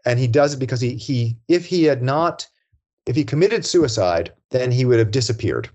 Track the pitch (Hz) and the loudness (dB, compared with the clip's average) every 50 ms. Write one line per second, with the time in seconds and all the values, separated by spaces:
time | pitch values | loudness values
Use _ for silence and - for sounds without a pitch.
0 | _ 127 120 123 131 120 113 143 143 147 147 135 135 120 135 120 123 120 123 123 | _ 0 0 0 0 2 4 4 2 2 0 -4 -4 -4 -4 -2 -2 -4 -4 -6
1 | - - 139 123 117 117 117 - _ - 165 175 175 - 185 180 160 151 139 123 | -6 -4 -2 -2 -2 -2 -4 -8 _ 0 0 0 0 -2 0 2 2 2 2 0
2 | 123 131 135 151 165 170 160 - - _ _ _ _ _ _ _ _ _ _ _ | -2 -2 0 0 0 -2 -4 -6 -16 _ _ _ _ _ _ _ _ _ _ _
3 | _ - 120 151 143 113 - 151 175 208 226 214 - - - 180 156 131 107 110 | _ -4 -2 -2 -2 -2 0 2 2 2 2 -2 -4 0 2 2 2 2 0 0
4 | 95 90 85 85 82 - - _ _ _ - 127 127 127 123 127 131 123 123 117 | 0 2 2 0 -2 -4 -10 _ _ _ -4 -2 0 0 0 2 2 4 4 4
5 | 113 104 101 135 117 - 117 110 - 90 65 60 - - _ | 4 2 0 -2 -2 -2 -4 -2 -2 -4 -2 -4 -6 -8 _